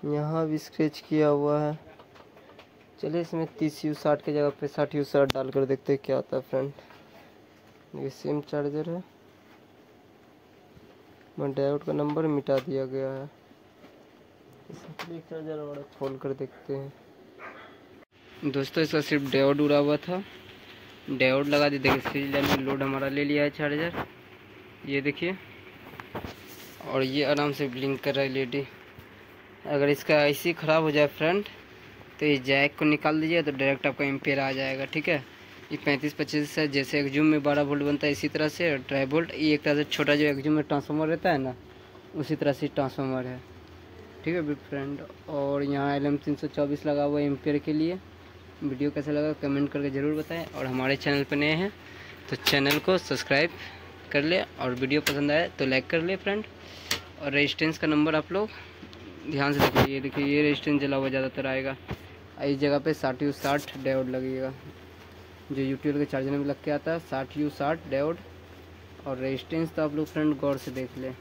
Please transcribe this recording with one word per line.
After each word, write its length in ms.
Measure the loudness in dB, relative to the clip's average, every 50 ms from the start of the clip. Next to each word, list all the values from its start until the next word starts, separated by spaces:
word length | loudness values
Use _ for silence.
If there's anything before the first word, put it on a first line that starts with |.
| -2
यहाँ 400 | -2 -2 0 0 0 0 0 0 0
भी 100 | 0 -4
scratch 400 | -4 -8 0 2 2 2 2 -4
किया 280 | -8 0 2 4 6 6
हुआ 300 | 6 4 4 2 2 2
है। 160 | 2 0 -2 -4 -8 -18 -20 -20 -20 -20 -20 -20 -20 -20 -20 -20 -20 -20 -20 -20 -20 -20 -20 -20 -20 -20 -14 -8
चलिए 220 | -6 -4 -2 -2
इसमें 240 | -2 -2 -4 -4 -4 -4 -4
तीस 280 | -2 -2 -2 -2 -2 -4
यू 80 | -4 -4
साठ 260 | 0 2 2 2 2
की 120 | 0 -2 0
जगह 160 | 2 2 0
पे 160 | 0 -2 -6 -6
साठ 280 | -2 -2 -2 0 0
यू 80 | -2 -2
साठ 300 | 2 6 6 6 6 4
डाल 160 | -2 -2 0
कर 160 | 2 2 2
देखते 280 | 2 0 -2 2 0 0
हैं 80 | 0 0
क्या 120 | -2 -2 -2
आता 180 | 0 -2 -4
है 60 | -4
फ्रेंड। 300 | -4 -2 -2 -2 -2 -2 -6 -10 -20 -20 -20 -20 -20 -20 -20 -20 -20 -20 -20 -20 -20 -20 -20 -20 -20 -20 -20 -20 -20 -16 -12
ये 140 | -8 -8 -8
same 280 | -10 -8 -4 -2 -2 -2 -2
charger 460 | -4 -4 -2 -2 -2 -2 -2 -4 -4
है, 140 | -6 -8 -8 -12 -18 -20 -20 -20 -20 -20 -20 -20 -20 -20 -20 -20 -20 -20 -20 -20 -20 -20 -20 -20 -20 -20 -20 -20 -20 -20 -20 -20 -20 -20 -20 -20 -20 -20 -20 -20 -20 -20 -20 -20 -20 -20 -20 -18 -8 -4
मगर 140 | -4 -4 -2
diode 300 | 0 0 0 0 -2 -2
का 100 | -2 -2
number 340 | 0 0 0 0 0 0 2
मिटा 300 | 0 0 2 2 0 0
दिया 260 | 0 -2 -4 -4 -4 -4
गया 220 | -4 -4 -4 -4
है। 200 | -6 -6 -10 -12 -14 -20 _ -20 -20 -20 -20 -20 _ _ -20 -20 -20 -20 -20 -20 -20 -20 -20 -20 -20 -20 -20 -20 -20 -20 -20 -18
इसमें 460 | -18 -18 -16 -18 -16 -14 -14 -12 -12 -14
एक 60 | -14
charger 360 | -12 -12 -10 -8 -8 -8 -8
और 260 | -8 -8 -10 -10 -12 -14 -10 -6
खोल 180 | -6 -6 -6 -6
कर 160 | -6 -6 -6
देखते 380 | -6 -6 -10 -10 -16 -10 -8 -8
हैं। 180 | -6 -6 -10 -14 -18 -20 -20 -20 -20 -20 -20 -20 -18 -16 -16 -16 -18 -20 -20 -20 -20 -20 -20 -20 -20 -20 _ _ -20 -20 -20 -18 -6 -6
दोस्तों, 380 | -2 -2 -2 -4 -2 0 0 0
इसका 180 | 2 2 0
सिर्फ 300 | 0 2 0 0 0 2
diode 300 | 2 4 6 6 6 4
उड़ा 160 | 4 4 6 6
हुआ 200 | 6 4 2 0
था, 240 | -2 -4 -6 -6 -6 -8 -14 -20 -20 -20 -20 -20 -20 -20 -20 -20 -20 -20 -20 -18 -8 -8
diode 360 | 0 2 4 4 4 4 2 2
लगा 220 | 4 4 4 4
दिए। 100 | 2 2
देखिए 200 | 2 2 2 2
सीरीज 320 | 0 -2 -4 -4 -4 -2 0
लाइन 120 | 0 2 2
में 100 | 2 2
लोड 240 | 2 -2 -2 -2 0
हमारा 260 | -2 -2 -2 -2 -2
ले 140 | -2 -2 0
लिया 180 | 0 2 2 2
है 60 | 0
charger, 540 | 0 -2 -2 -2 0 -2 -2 -4 -4 -6 -8 -8 -10 -20 -20 -20 -20 -20 -20 -20 -20 -20 -20 -20 -20 -16 -8 -4
ये 140 | -2 0
देखिए। 360 | 0 0 -2 -2 -4 -4 -4 -6 -10 -18 -20 -20 -20 -20 -20 -20 -20 -18 -16 -16 -16 -14 -12 -12 -12 -12 -14 -14 -18 -20 -18 -18 -18 -18 -18 -14
और 220 | -10 -4 0 0 0
ये 200 | 0 2 0 2
आराम 280 | 2 4 2 2 0 0
से 140 | -2 -4 -4
blink 300 | -2 -4 -2 -2 -2 -2
कर 120 | -2 -2 0
रहा 80 | 2 0
है 60 | 0
एलईडी। 340 | 0 -2 -2 -2 -2 -4 -4 -4 -10 -18 -20 -20 -20 -20 -20 -20 -20 -20 -20 -20 -20 -20 -20 -20 -20 -16 -8 -2
अगर 220 | 0 2 4 4
इसका 260 | 4 2 2 4 6 6
आईसी 340 | 6 6 2 2 0 -2 -2
ख़राब 300 | -2 2 2 4 4 4
हो 80 | 4
जाए 160 | 4 4 4 4
front, 340 | 4 0 0 2 2 2 0 -4 -12 -18 -20 -20 -20 -20 -20 -20 -20 -20 -20 -20 -8 -2
तो 60 | 2
इस 160 | 2 2 2 4
jack 320 | 2 4 4 4 2 2 2
को 80 | 4
निकाल 340 | 4 4 4 2 2 2 2
दीजिए 200 | 0 2 2 2
तो 100 | 2 0
direct 340 | 0 0 2 2 2 2 0 -2
आपका 180 | 0 0 -2
एम्पियर 340 | -2 -2 -2 0 0 0 0
आ 120 | 0 -2
जाएगा, 340 | -2 -2 -4 -4 -4 -4 -6
ठीक 220 | -4 -4 -4 0 0
है। 80 | 0 0 -2 -6 -18 -20 -20 -20 -20 -20 -12 -8
ये 60 | -8 -4
पैंतीस 360 | 0 0 0 2 0 -4 -4
पच्चीस 440 | -4 -6 -2 0 -2 -2 0 0 0
है, 100 | 0 2
जैसे 320 | 2 0 -2 0 0 0
exhum 260 | 0 0 2 4 4
में 180 | 6 4 4 4
बारह 180 | 2 2 4 2
volt 200 | 2 0 0 2
बनता 240 | 0 0 2 2 0
है 40 |
इसी 160 | 0 0 -2 -4
तरह 200 | -2 0 0 0
से, 220 | 0 0 0 0
और 60 | 0 0
ट्राई 260 | -2 -2 0 0 0
वोल्ट 260 | 2 2 0 0 0
ये 220 | -2 0 2 4 2
एक 100 | 4 4
तरह 120 | 2 2
से 80 | 2 0
छोटा 300 | -2 0 0 2 4 4
जो 100 | 4 4
exhum 280 | 2 2 2 2 2 2
में 100 | 2 2
transformer 440 | 2 0 -2 -2 -2 -2 -2 0 0
रहता 240 | -2 0 2 2
है 60 | 2 2
ना, 180 | 0 -4 -6 -8 -14 -20 -20 -20 -20 -20 -20 -20 -20 -14 -8
उसी 200 | -8 -4 -2 -2
तरह 180 | 0 2 0 2
से 140 | 2 -2 -4
transformer 560 | -2 -2 -2 -2 -2 -4 -4 -2 -2 -2 -4
है, 140 | -6 -8 -10 -12 -16 -20 -20 -20 -20 -20 -20 -20 -20 -20 -20 -20 -18 -18 -8 -4
ठीक 100 | -2 -2
है 180 | -2 0 -2 -4
फ्रेंड। 460 | -4 -6 -8 -6 -6 -4 -6 -6 -8 -10 -14 -16 -18 -12 -8
और 340 | -4 -2 0 0 0 0 0
यहाँ 300 | 0 0 2 2 2 2
एलएम 220 | 2 2 2 0 0
तीन 180 | 0 -2 -2
सौ 120 | -2 -2 -6
चौबीस 360 | 0 0 0 0 0 -2 0
लगा 180 | 0 2 2 2
हुआ 160 | 2 2 2
है 60 | 2
एम्पियर 320 | 2 0 0 0 0 0 0
के 140 | 0 0 0
लिए। 260 | 2 2 0 -2 -4 -8 -16 -20 -20 -20 -20 -20 -20 -20 -20 -14 -6
वीडियो 300 | -4 -4 -2 0 -2 0
कैसा 200 | 0 -2 -4 -2
लगा 220 | 0 0 0 0 -2 -2
comment 300 | -2 -2 2 2 0 0
करके 180 | 0 -2 -2 -2
ज़रूर 260 | -2 0 0 0 0
बताएं, 300 | -2 -4 -4 -6 -6 -6 -8
और 180 | -6 -6 -4
हमारे 300 | -2 -2 0 2 2 0 2
channel 260 | 2 2 2 2 2
पर 120 | 2 0
नए 180 | 2 2 2 2
हैं 180 | 2 0 -2 -4 -8 -18 -18 -18 -18 -18 -18 -18 -18 -8 -8
तो 60 | -8 -2
channel 420 | 0 2 4 4 4 4 2 2
को 180 | 4 2 2 2
subscribe 520 | 2 0 -2 -2 0 2 4 4 4 2 0 -6 -14 -14 -14 -16 -18 -18 -18 -18 -16 0
कर 120 | 0 2 2
ले, 180 | 4 2 2
और 320 | 0 -2 -6 -4 -2 -2 -2
वीडियो 260 | 0 0 2 2 2 2
पसंद 280 | 2 0 2 2 2
आए 180 | 4 2 2 0 -2 -2
तो 60 | 0
like 220 | 2 2 2 2 2
कर 140 | 0 0
ले 140 | 0 0 -2 -2
friend। 280 | -2 -2 -2 -2 -4 -8 -12 -18 -18 -18 -18 -16 -6 -6 -6 -6 -6 -12 -16 -6
और 100 | -6 0
resistance 460 | 2 4 4 4 2 2 0 0 0 0
का 100 | 0 2
number 280 | 4 4 4 4 4
आप 160 | 2 0 0
लोग 180 | -2 -2 -2 -2 -6 -12 -16 -16 -16 -18 -18 -18 -18 -18 -18 -16 -16 -14 -10
ध्यान 280 | -6 0 0 2 2 4
से 60 | 4
देखिए, 240 | 2 4 4 4 2
ये 140 | 2 2 -4
देखिए 260 | -4 -4 -2 -2 0
ये 160 | 2 4 4
resistance 380 | 4 4 4 2 0 0 2 2
जला 160 | 2 2 0 0
हुआ 120 | 0 0
ज़्यादातर 380 | 0 0 -2 -2 -4 -4 -4 -2
आएगा। 280 | -2 -2 -2 -4 -6 -8 -8 -12 -12 -12 -12 -18 -20 -20 -20 -20 -12 -4
इस 160 | 0 0 0 2
जगह 200 | 4 4 4 4
पे 140 | 2 0 -2
साठ 280 | 0 0 -2 0 0
यू 100 | 0 -2
साठ 440 | -2 0 0 0 0 0 0 -4 -12 -4
diode 320 | -2 0 0 0 0 -2
लगेगा, 440 | -2 -4 -4 -4 -4 -4 -4 -6 -6 -10 -14 -18 -18 -18 -20 -20 -20 -20 -20 -20 -20 -20 -20 -20 -20 -20 -10 -8
जो 100 | -2 -2
YouTube 360 | 0 0 -2 0 0 0 2 2
के 80 | 0
charger 260 | 0 0 -2 -2 0
में 140 | 0 0 0
लग 180 | -2 -4 -4 -2
के 80 | -2
आता 200 | -2 -2 0 -2
है, 80 | -4 -4
साठ 340 | -4 -6 -6 -6 -6 -6 -4 -2
यू 120 | -2 -2
साठ 380 | -2 -2 0 0 0 -2 -4 -4
diode। 280 | -2 0 0 0 -2 -4 -8 -18 -18 -20 -20 -20 -20 -20 -20 -20 -20 -20 -20 -20 -20 -14 -8 -8
और 100 | -6 -4
resistance 540 | -2 -2 -2 -4 -4 -4 -2 -2 -2 -2
तो 120 | 0 0 -2
आप 120 | 0 0
लोग 100 | -2 -4 -2
friend 280 | 0 0 2 2 2 2
गौर 200 | 0 0 0 0
से 140 | -4 -8
देख 260 | -6 -6 -6 -6 -8 -8
ले। 140 | -8 -8 -10 -10